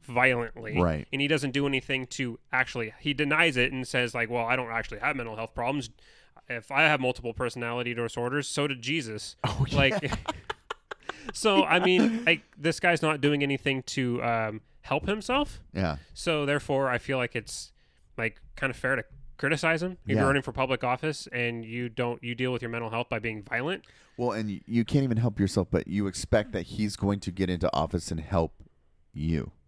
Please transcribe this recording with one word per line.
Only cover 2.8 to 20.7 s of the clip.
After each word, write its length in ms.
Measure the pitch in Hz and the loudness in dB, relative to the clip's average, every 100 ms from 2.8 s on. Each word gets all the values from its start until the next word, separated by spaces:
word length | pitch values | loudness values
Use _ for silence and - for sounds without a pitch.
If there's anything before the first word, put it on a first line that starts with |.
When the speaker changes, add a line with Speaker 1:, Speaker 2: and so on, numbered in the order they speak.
| 110 - | -6 -6
Speaker 1:
he 140 | 147 131 | -4 0
denies 420 | 147 156 170 127 | 2 4 4 4
it 140 | 127 | 0
and 160 | 131 123 | 0 -2
says, 260 | 131 123 | -2 0
like, 160 | 120 113 | -2 -2
"Well, 160 | 120 117 | 0 0
I 100 | 127 | 0
don't 140 | 120 | 0
actually 300 | 113 110 104 | -4 -4 -4
have 160 | 127 139 | -4 -2
mental 200 | 117 110 | -6 -8
health 200 | 113 - | -8 -2
problems. 340 | 120 143 120 - - - _ - _ | -2 -2 -4 -14 -20 -20 _ -20 _
If 240 | 120 - | -10 -2
I 120 | 139 | 4
have 160 | 156 147 | 4 4
multiple 340 | 127 127 120 | 0 -2 -6
personality 640 | 113 123 120 120 120 120 117 | -4 -4 -4 -4 -2 -4 -2
disorders, 520 | 117 - 120 143 135 | -4 -2 -2 -2 -2
so 200 | - 143 | -2 -2
did 140 | 131 | -2
Jesus." 520 | 117 160 117 104 - - | -4 -4 -4 -8 -10 -6
Speaker 2:
<laughs> 40 | |
Oh, 220 | - - 131 | -4 0 0
yeah. 80 | - | 4
Speaker 1:
Like, 340 | 135 196 - | 4 4 -2
<laughs> 1200 | - - - - - _ - _ - - - 254 | -4 -6 -10 -10 -14 _ -16 _ -16 -14 -12 -12
so, 300 | - 220 196 | 0 4 6
I 160 | 190 170 | 6 4
mean, 440 | 185 180 - 226 240 | 6 6 4 4 2
like, 160 | 170 - - | 2 0 -2
this 220 | 160 160 | -2 2
guy's 220 | 180 170 | 2 4
not 180 | 160 151 | 2 4
doing 220 | 143 147 | 2 4
anything 400 | 143 139 143 135 | 2 0 0 -2
to, 400 | - - 123 120 | -2 -2 0 0
um, 380 | 120 113 110 107 _ - | 0 0 -2 -6 _ -20
help 260 | - 139 - | -4 -2 0
himself. 540 | 214 202 262 285 - - | -4 0 0 0 -6 -8
Speaker 2:
Yeah. 240 | 82 92 71 - | -2 -2 -2 -10
Speaker 1:
So, 320 | - - 156 143 | -6 -2 0 2
therefore, 440 | 143 - 135 135 | 0 0 0 2
I 100 | 120 | 0
feel 180 | - 131 | 0 -2
like 180 | 123 120 | -2 -4
it's, 360 | 107 - - _ _ _ _ - | -8 -12 -14 _ _ _ _ -6
like, 220 | 110 - - - | -6 -6 -18 -6
kind 140 | 135 | -4
of 80 | 123 | -2
fair 180 | 131 131 | -2 -2
to 100 | - - - - | -4 -16 -20 -4
criticize 440 | 143 151 165 165 | -2 0 2 0
him. 120 | 180 180 - | -2 -6 -2
If 60 | |
Speaker 2:
Yeah. 40 | 107 | 2
Speaker 1:
you're 100 | 135 | 4
running 160 | 139 | 2
for 80 | 135 | -2
public 320 | 127 135 | -4 -2